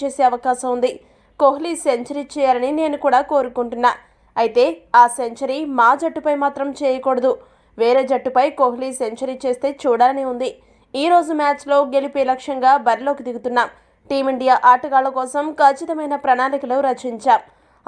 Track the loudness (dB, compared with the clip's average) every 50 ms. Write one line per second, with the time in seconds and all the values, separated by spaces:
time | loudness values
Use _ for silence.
0 | -8 -6 0 2 2 2 2 0 -2 -4 -4 -2 -4 -4 -2 -2 -2 -4 -4 -6
1 | _ _ _ _ _ _ _ 2 2 2 2 0 -4 -6 -8 -4 -2 -2 -2 -2
2 | -4 -6 -8 -8 -10 -8 -4 0 2 2 2 2 0 -2 -2 -2 -2 -2 -2 -2
3 | 0 2 2 2 2 0 0 -2 -2 -2 -4 -6 -6 -6 -2 0 2 2 2 0
4 | -8 _ _ _ _ _ -2 -2 -2 2 2 2 2 2 0 -4 _ _ 6 6
5 | 6 6 4 -2 -8 -8 -8 -6 -6 -6 -6 -6 -6 -4 0 2 4 4 4 2
6 | 0 -4 -4 -4 -2 -2 0 0 -2 -2 -2 -4 -6 -8 -6 -4 -2 -2 -2 -2
7 | -2 -2 0 2 2 2 0 -2 -6 _ _ _ _ _ _ 0 2 2 2 2
8 | 2 0 -2 -2 -2 0 2 2 2 2 2 0 0 0 0 -2 -6 -8 -6 -6
9 | -6 -8 -6 -8 -8 -8 -6 -4 -4 -4 -4 -2 -4 -6 -6 -4 -2 0 2 4
10 | 4 2 2 0 -4 -6 -6 -6 -6 -8 -8 -10 _ _ _ _ _ _ -6 -2
11 | 2 2 4 2 2 0 -2 0 0 0 -2 -2 -2 0 0 2 2 2 0 -2
12 | -2 -2 -2 -2 0 0 -2 -4 -6 -8 -4 0 2 4 4 4 2 0 -2 0
13 | -2 -4 -4 -4 -6 -10 -10 -8 -6 -4 -2 -2 -2 -2 -4 _ _ _ _ _
14 | _ -6 -4 -2 -2 -2 -2 0 2 2 2 6 6 6 6 6 2 0 0 0
15 | 0 0 -2 -6 -6 -4 -4 -4 -4 -4 0 2 4 4 4 2 -4 -8 -6 -6
16 | -6 -6 -6 -2 0 0 0 2 0 -2 -2 -4 -4 -4 -2 0 0 -2 -2 -4
17 | -6 -10 -10 -2 2 2 2 2 0 _ _ _ _ _ _ _ 2